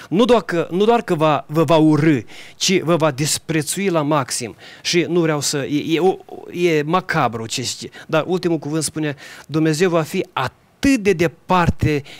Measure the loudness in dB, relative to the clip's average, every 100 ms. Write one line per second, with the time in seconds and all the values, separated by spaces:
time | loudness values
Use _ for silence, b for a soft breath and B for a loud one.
0 | B 0 4 4 2 -4 -2 0 2 2
1 | 0 0 2 0 -2 0 4 4 6 4
2 | 4 2 -2 B B B 0 0 0 0
3 | 0 0 -4 -4 -4 -4 -2 -4 -2 0
4 | 0 0 -2 -6 -8 -12 B B -2 -2
5 | 0 0 2 0 -2 -4 -2 -4 0 2
6 | 2 0 -8 -18 -12 -2 2 2 2 -2
7 | 0 0 0 -2 -6 -6 -6 -8 -12 B
8 | B -2 0 -2 -2 -2 -2 -4 -4 -4
9 | -6 -6 B B B 0 0 2 2 2
10 | 0 -4 -4 -4 -6 -8 _ _ 2 2
11 | 2 2 0 -2 0 2 2 2 0 -2
12 | B B